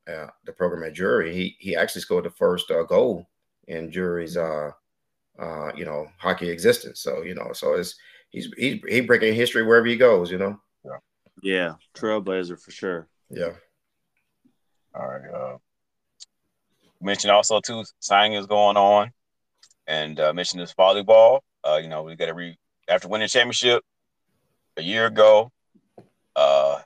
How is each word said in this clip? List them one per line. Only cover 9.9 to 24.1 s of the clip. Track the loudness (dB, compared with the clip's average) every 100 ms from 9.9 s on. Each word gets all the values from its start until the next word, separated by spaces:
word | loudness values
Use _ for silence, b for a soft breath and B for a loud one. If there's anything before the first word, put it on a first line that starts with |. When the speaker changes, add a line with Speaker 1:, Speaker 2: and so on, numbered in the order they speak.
| 4
Speaker 1:
goes, | 6 4 2
you | -4
know? | -6 -8 _ _
Speaker 2:
Yeah. | -18 -18 _ _ _ _
Speaker 3:
Yeah, | -4 -2 -2 -8 _
trailblazer | -8 -4 -4 -4 -6 -6 -10
for | _
sure. | -10 -6 -6 -10 _ _
Speaker 1:
Yeah. | -8 -8 -10 _ _ _ _ _ _ _ _ _ _ _ _ _
Speaker 2:
All | -14 -12
right. | -12 -14
Uh, | -12 -12 -12 _ _ _ _ _ _ -20 _ _ _ _ _ _ _
mentioned | -6 -4 4
also, | 4 4 0
too, | -2 -10 -12 _
signing | 0 2 2 -2
is | -2
going | 2 4 4
on. | 6 4 2 _ _ _ _ _ _ _ -8
And, | -6 -6 -2
uh, | -2
mentioned | -2 -6 -8
this | -10
volleyball. | 2 2 2 6 8 8 6 -2 _
Uh, | -2 -2
you | -2
know, | -10
we | -12 -8
gotta | -8
re-, | -6 -12 -18 _ _ -2
after | -2 0
winning | -4 0
championship | 0 0 0 2 2 -2 _ _